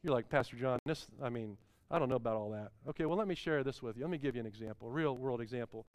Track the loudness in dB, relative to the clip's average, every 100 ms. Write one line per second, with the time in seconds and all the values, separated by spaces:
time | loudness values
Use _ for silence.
0 | 6 4 6 2 2 0 0 2 0 -4
1 | -6 -6 -4 -4 -6 -10 -18 _ _ 2
2 | 4 4 2 0 0 -4 -8 -10 -8 0
3 | 2 2 2 0 2 2 2 -2 -6 -4
4 | -2 0 0 0 -4 -6 -8 -8 -4 0
5 | 0 2 0 0 -2 -4 -4 -8 -14